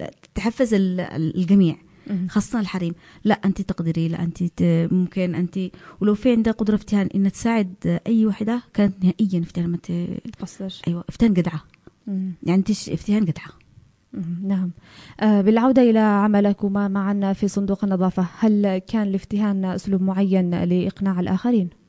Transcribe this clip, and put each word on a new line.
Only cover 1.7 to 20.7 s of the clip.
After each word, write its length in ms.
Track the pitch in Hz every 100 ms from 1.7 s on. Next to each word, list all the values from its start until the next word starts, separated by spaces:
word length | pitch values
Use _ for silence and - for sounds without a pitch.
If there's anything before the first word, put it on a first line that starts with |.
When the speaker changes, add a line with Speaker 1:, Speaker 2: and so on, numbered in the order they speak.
| 151 - - -
Speaker 2:
مم. 160 | 196 180
Speaker 1:
خاصة 300 | 208 - 240
الحريم. 340 | 190 185 170 170 - -
"لا، 100 | 208 208
أنت 160 | 196 185
تقدري، 480 | 196 - 165 165 165
لا، 140 | 165
أنت 200 | 170 -
ت-، 460 | 175 - 175 165 165
ممكن، 420 | 185 180 190 180
أنت"، 240 | 156 175 196 185 - - -
ولو 140 | 214
في 180 | 208 262
عندها 200 | 233 226
قدرة 220 | 220 208
افتهان 340 | 214 - 208 190
إنها 160 | 196 196
تساعد 720 | - 233 226 190 180 170 175 -
أي 200 | 226 220
وحدة، 360 | 196 214 240 -
كانت 300 | - 202 196
نهائيًا 360 | 185 - 214 175
افتهان 280 | 170 - 170
ما 80 | 170
ت-، 380 | - 175 175 - - -
Speaker 2:
تقصرش. 440 | 180 - 190 - -
Speaker 1:
أيوة، 160 | 170 -
افتهان 240 | - 233
جدعة. 300 | 175 170 156 - _ - _ -
Speaker 2:
مم. 260 | 190 190 170
Speaker 1:
يعني، 160 | - 190
أنت 140 | 190
ش-، 160 | 208 -
افتهان 360 | 160 - 208
جدعة. 240 | 180 - - - _ - - _ _
Speaker 2:
مم. 360 | - 170 175 196
نعم. 220 | 190 180 - - - - -
آه، 200 | 214 208
بالعودة 500 | 196 226 254 262 247
إلى 80 | 220
عملكما 880 | 214 202 208 202 202 202 202 196 202
معًا 440 | 196 196 202 196
في 160 | 196 202
صندوق 360 | 202 196 196
النظافة، 420 | 202 185 185 - 180 -
هل 400 | 220 208 202 185
كان 280 | 185 226 208
لافتهان 580 | 196 - 208 208 196
أسلوب 380 | 185 185 - 190
معين 640 | 190 190 196 190 175 170
لإقناع 560 | 175